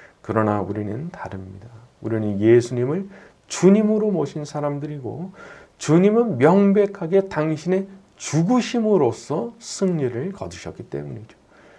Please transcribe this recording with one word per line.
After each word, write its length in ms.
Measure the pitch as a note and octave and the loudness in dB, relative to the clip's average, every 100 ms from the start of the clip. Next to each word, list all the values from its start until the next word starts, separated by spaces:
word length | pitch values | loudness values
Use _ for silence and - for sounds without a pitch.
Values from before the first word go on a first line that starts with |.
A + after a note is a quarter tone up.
| - _ | -20 _
그러나 400 | - A2 G#2+ G#2 | -4 0 0 -2
우리는 480 | F#2 G#2 G#2 A2+ E3+ | -4 -6 -6 -8 -10
다릅니다. 560 | - - G2 F#2+ G2 A2+ - - _ | -12 -12 -12 -14 -18 -20 -20 -20 _
우리는 380 | A2+ A2 G#2+ G2 | -6 -2 -2 2
예수님을 680 | G#2+ A#2+ A#2 B2 C3 F3 G3 - - _ - | 6 6 4 -2 -2 -4 -8 -16 -20 _ -14
주님으로 640 | - F3+ G#3 G#3 G#3+ G#3+ | 2 6 6 4 0 0
모신 340 | F3 C#3+ D3+ | -2 -4 -6
사람들이고, 880 | D3 D3+ D3 C#3+ D3 D3 A#2 A#2+ F#3+ - - - - _ | -10 -6 -4 -4 -8 -10 -10 -10 -12 -16 -20 -20 -20 _
주님은 580 | - E3 G3+ A3 A#3 B2+ | 2 4 6 4 2 4
명백하게 920 | D3 G3 G3+ G3+ G3+ - D#3+ G3 F#3+ | 4 6 4 4 2 -2 0 0 0
당신의 580 | D3+ D#3 D#3 E3+ F#3+ F#3+ - _ - | -2 -2 -4 -2 -2 -4 -14 _ -16
죽으심으로써 1400 | - D3 F3 B3+ - A#3+ G#3+ F#3+ B2 A2+ - D#3 A#3 - | -4 0 2 2 0 -2 2 2 2 -2 -6 -6 -6 -12
승리를 720 | - - F#3+ E3 B2+ A2+ F3 | -16 -4 -2 0 -2 -4 -8
거두셨기 500 | F#3+ F2+ - E2+ - - | -10 -12 -12 -14 -14 -12
때문이죠. 500 | - C#3+ A#2 A2 _ _ _ _ | -10 -10 -14 -16 _ _ _ _